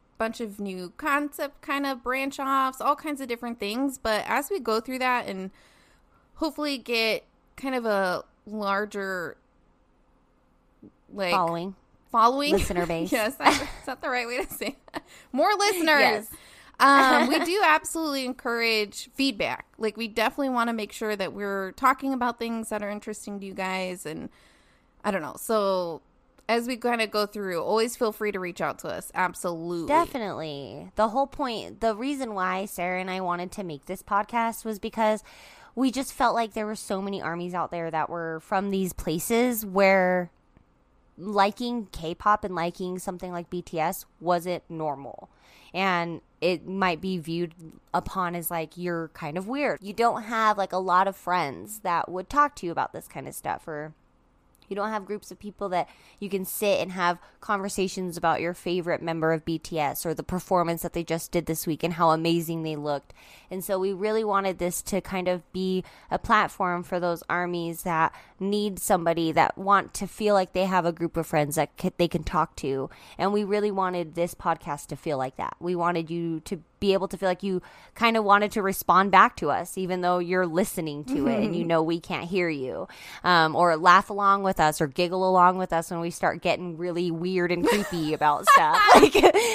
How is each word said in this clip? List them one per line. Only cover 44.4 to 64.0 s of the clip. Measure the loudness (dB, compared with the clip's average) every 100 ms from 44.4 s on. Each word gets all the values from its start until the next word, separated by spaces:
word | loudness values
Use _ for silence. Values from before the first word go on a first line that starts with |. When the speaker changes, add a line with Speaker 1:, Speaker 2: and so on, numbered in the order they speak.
| 0 -6 -8
Speaker 2:
normal. | -6 -6 -6 -10 -16 -20 _ _ -20 -12
And | -4 0 0 -2 -6 -12 -4
it | -2 0 -4
might | -2 0 0
be | -2 -4
viewed | -4 -4 -4 -8 -20 -20 _
upon | -4 -2 -4 -4
as, | -4 -6
like, | -4 -6 -6
you're | -4 -4 -6
kind | -8 -8 -6
of | -6
weird. | -2 -2 -2
You | -6
don't | 0 2 2
have, | -4 0 2 2
like, | 0
a | -2
lot | 2 4 4
of |
friends | 0 -2 0 0 -6 -12 -8
that | -2 -2 -2
would | -6 -2
talk | 2 2 0
to | -6
you |
about | -4 -4
this | -6 -14
kind | -14 -12
of |
stuff, | -10 -6 -6 -8
or | -10 -12 -16 _ _ _ _ _ _ -10
you |
don't | -6 -4
have | -4
groups | -6 -10 -10
of | -16
people | -14 -8 -4
that | -2 -2 -8 -20 -12
you | -6
can | -4
sit | -4 -2 0 0
and | 0
have | 0 0 0 -6 _
conversations | -4 -4 -4 -2 -4 -2 -6 -2
about | 0 0
your | -2
favorite | -4 -4 -2 -2 -2
member | -2 0 2
of | 0
B | -2 -6
T | -4 -2
S | -2 -2 -6
or |
the | -6
performance | -4 -6 0 2 2 -2
that | -4
they | -4
just | -4 -4 -2
did | -2 -2
this | -2 -2
week | -2
and | -2
how | 2 4
amazing | 4 2 0 0 -4
they | -4 -6
looked. | -4 -4 -6 -20 -20 -20 -12
And | -10
so | -4 -2
we | -2
really | -2